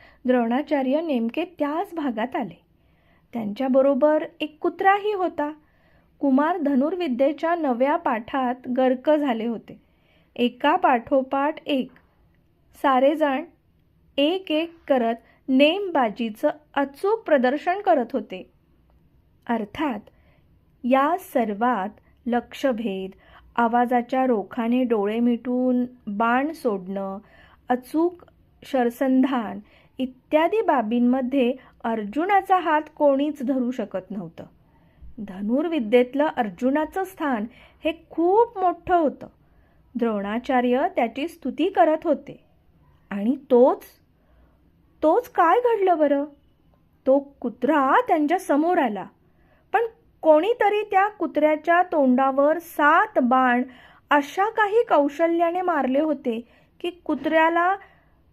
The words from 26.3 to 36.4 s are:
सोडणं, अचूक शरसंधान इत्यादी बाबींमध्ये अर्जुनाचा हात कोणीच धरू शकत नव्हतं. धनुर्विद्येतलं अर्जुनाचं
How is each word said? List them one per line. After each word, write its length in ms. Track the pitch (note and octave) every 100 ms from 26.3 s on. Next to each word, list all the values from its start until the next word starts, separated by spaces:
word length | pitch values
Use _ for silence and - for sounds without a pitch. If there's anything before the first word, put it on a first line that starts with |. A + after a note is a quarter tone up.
| B3 D4
सोडणं, 680 | D#4+ B3 A#3+ F3+ G3 G3 G3 - - - _ -
अचूक 540 | B3 - D4+ E4+ F4 - _ _ _
शरसंधान 960 | - C4 A#3+ A#3+ C4+ C4 C4+ C4 G3+ G3+ - _ _ -
इत्यादी 640 | B3+ - _ D4+ E4 G#4+
बाबींमध्ये 920 | F#4 C#4+ G#3+ A#3+ A#3+ B3+ B3+ C#4 A#3+ C4 - _
अर्जुनाचा 760 | A#3 A3+ G#3 C4 F4+ G4 F#4+ F#4
हात 220 | E4 D4+ D#4 -
कोणीच 480 | D4 C4+ D4+ D4
धरू 280 | B3 C4 A#3+
शकत 400 | B3 G3+ F#3 F#3
नव्हतं. 320 | G3+ E3+ - - _ _ _ _ _ - -
धनुर्विद्येतलं 1080 | G3+ F#3+ G#3 B3+ E4+ E4 G#3+ B3 B3 C#4 D4+
अर्जुनाचं 800 | -